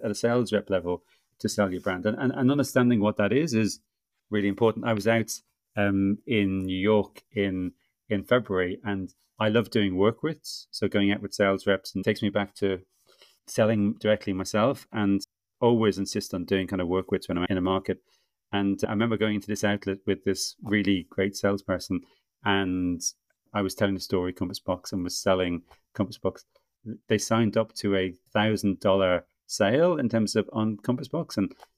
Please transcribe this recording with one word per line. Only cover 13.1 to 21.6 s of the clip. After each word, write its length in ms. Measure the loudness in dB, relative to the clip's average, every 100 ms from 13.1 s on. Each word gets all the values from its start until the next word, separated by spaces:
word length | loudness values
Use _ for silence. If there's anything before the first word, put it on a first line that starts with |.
| _ -20 _ -6
selling 460 | 0 2 4 2
directly 400 | 2 2 2 0
myself, 540 | -4 -2 2 2 0 -6
and 300 | -2 2 2 -2 _ _ _
always 360 | 2 4 4 2
insist 360 | -2 -6 -4
on 120 | -6 0
doing 220 | 0 0
kind 140 | -2
of 60 | 0
work 240 | -2 0
withs 160 | -4 -2
when 100 | -2
I'm 80 | 0
in 80 | 0
a 40 |
market. 400 | 0 0 -2 -6 _ _ _ _ _
And 280 | -2 0 0 -2
I 40 |
remember 260 | 0 0 0
going 180 | 0 -2
into 120 | -4
this 160 | -2
outlet 340 | 0 0 -2 -4 -2
with 180 | -2
this 320 | 0 -2 -4 -10
really 440 | -2 0 2 0 -2
great 260 | -4 -4 0
salesperson, 640 | -2 -2